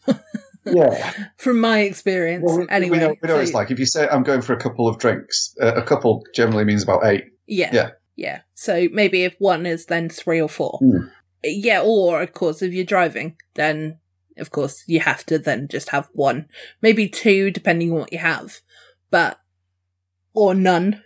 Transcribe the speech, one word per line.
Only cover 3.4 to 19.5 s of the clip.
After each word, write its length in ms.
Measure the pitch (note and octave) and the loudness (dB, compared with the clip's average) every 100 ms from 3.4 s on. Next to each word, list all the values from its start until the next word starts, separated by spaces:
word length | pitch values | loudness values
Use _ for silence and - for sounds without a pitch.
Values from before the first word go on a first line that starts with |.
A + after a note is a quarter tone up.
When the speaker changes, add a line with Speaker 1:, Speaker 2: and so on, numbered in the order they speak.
| A#2+ A2+ | 0 -2
Speaker 2:
like, 160 | G2+ | -2
if 80 | B2 | -2
you 80 | C3 | -2
say, 200 | D#3+ D3 | 0 0
"I'm 140 | C#3+ | 2
going 220 | B2 C3 | 2 0
for 100 | A#2 | -2
a 60 | A#2 | -4
couple 280 | A#2+ A2+ A#2 | -4 -2 -2
of 120 | A2 | 0
drinks," 560 | A#2+ - - - - - | 0 -2 -4 -6 -6 -2
uh, 140 | A2+ | 0
a 80 | A2+ | 0
couple 420 | A2+ D3 A#2+ G#2+ - - | 0 2 2 0 -2 0
generally 300 | A#2 G#2+ G#2 | 0 2 2
means 180 | G#2 | 0
about 200 | F#2+ F#2 | 2 2
eight. 200 | G#2+ G2+ - _ - | 2 0 -2 _ -6
Speaker 1:
Yeah. 240 | F#3+ D3+ | -2 0
Speaker 2:
Yeah. 160 | A#2 - - _ - | 0 -2 -6 _ -12
Speaker 1:
Yeah. 260 | - C#2+ - | -10 -10 -16
So 340 | - - F3 F3 | -10 -4 0 2
maybe 320 | G#3 G3 F#3 | 2 2 2
if 100 | F3+ - | 0 0
one 260 | G3 E3 F3 | 0 0 -2
is, 220 | E3 - | -6 -4
then 200 | E3+ E3 | -4 -4
three 320 | - - E3 | -6 -2 0
or 80 | D3+ | 0
four. 300 | - C#3+ - | -2 -6 2
Speaker 2:
Hmm. 300 | C3 F2+ - - _ _ | 4 4 0 -12 _ _
Speaker 1:
Yeah, 380 | D3+ G3 A3+ F#3+ | -6 -4 0 2
or, 380 | F#3+ A3 F3+ D#3+ | 2 2 2 0
of 120 | F3+ | -2
course, 280 | - E3+ D#3 | -4 -4 -2
if 120 | F#3 | -4
you're 120 | F#3 F3+ | -4 -2
driving, 520 | F#3+ E3+ G#2+ D#3 - _ - | 0 0 -2 -10 -12 _ -4
then, 420 | D#3 D3+ D#3 D#3+ _ _ _ - | -4 -2 -8 -12 _ _ _ -16
of 140 | D3+ | -10
course, 320 | - C3+ - - | -6 -6 -8 -2
you 140 | E3 | 0
have 260 | D#3 - - | 0 -4 -2
to 140 | D#3+ | -2
then 280 | C#3+ B2 C#3+ | -2 -4 -6
just 220 | C3+ - | -10 -6
have 200 | C#3+ - | -6 -6
one. 320 | - C#3 B2+ D#3 - - - | -2 0 0 -6 -16 -20 0
Maybe 300 | A3 G#3+ G#3 | 2 2 0
two, 400 | - A3+ G3 G3 | 0 2 2 2
depending 420 | - - E3+ E3+ | -2 -2 0 0
on 60 | E3 | -2
what 160 | - | -6
you 60 | D#3+ | -6
have. 400 | E3+ C#3+ - - _ _ _ _ _ | -4 -4 -6 -20 _ _ _ _ _
But, 300 | F3 C#3+ - _ | 0 0 -4 _